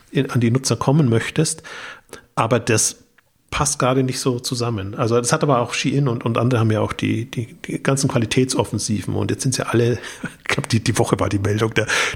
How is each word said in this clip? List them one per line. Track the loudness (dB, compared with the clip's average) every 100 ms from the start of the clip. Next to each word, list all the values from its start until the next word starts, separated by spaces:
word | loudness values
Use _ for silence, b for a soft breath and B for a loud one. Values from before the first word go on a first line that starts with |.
| B
in, | -2 0
an | 2
die | 2
Nutzer | 2 0 0
kommen | 2 4 4
möchtest. | 2 0 0 -2 -2 B B B B B B _ -2
Aber | 2 2
das | 4 2 2 -4 _ _ _ _ -8
passt | -4 -2 0
gerade | 2 2
nicht | 0 -2
so | -2 -2
zusammen. | -4 -4 -2 -4 -6 -2
Also | 2 2
das | 2
hat | 2
aber | 4 2
auch | 2
Shein | -2 0 2 0
und, | 0
und | 0 2
andere | 2 4
haben | 4
ja | 2
auch | 0
die, | -2 -2 -2 -4
die, | -8 -8 -10 -8
die | -4
ganzen | 0 0 2
Qualitätsoffensiven | 0 2 2 2 0 0 -2 -2 -4 -2
und | -2 -2
jetzt | -2
sind's | -2 -2
ja | 0
alle, | 2 2
<laughs> | 0 -6 -12 -12 -12
ich |
glaub, | -6 -4 0
die, | 0
die | 0 0
Woche | 2 2
war | 0
die | 0
Meldung | 0 0 0
der, | 0 -2 B B